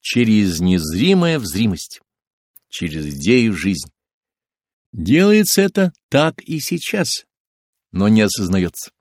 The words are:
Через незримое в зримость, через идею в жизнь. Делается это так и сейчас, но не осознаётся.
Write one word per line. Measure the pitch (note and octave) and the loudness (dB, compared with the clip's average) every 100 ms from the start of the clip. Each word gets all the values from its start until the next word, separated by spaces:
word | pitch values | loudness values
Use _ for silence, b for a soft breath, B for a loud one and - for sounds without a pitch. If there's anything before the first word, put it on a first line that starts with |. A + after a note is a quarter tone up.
Через | - B2+ A2+ G#2+ G2+ E2 | -4 -2 2 2 2 0
незримое | F2+ F#2 D#2 E2+ D#3+ F#3+ E3+ D#3+ | 0 0 -2 -2 2 2 2 -2
в | G2+ | -4
зримость, | D#2 A2+ E2+ - - _ _ _ _ _ _ _ | -2 -2 -4 -10 -18 _ _ _ _ _ _ _
через | - F2 D#2 D2+ C#2 | -10 -10 -8 -10 -6
идею | D#2 B2+ A2+ | 0 2 2
в | F#2 | 0
жизнь. | F#2 F2+ - _ _ _ _ _ _ _ _ _ _ | -2 -4 -8 _ _ _ _ _ _ _ _ _ _
Делается | A#2 E2 D3 G3+ G#3+ G#3 - | -8 0 4 6 4 2 2
это | G3 G3+ F#3 - _ | 0 0 -2 -2 _
так | C#3 D#3 - | 0 0 -4
и | - D#3 | -10 -8
сейчас, | - E3+ - G#3 E3+ - _ _ _ _ _ _ _ | -6 -6 -6 -4 -4 -6 _ _ _ _ _ _ _
но | F#2 G2+ | -2 4
не | A2 | 4
осознаётся. | G#2 - F#2 F#2+ F2 - - _ | 2 0 -2 -2 -2 -6 -20 _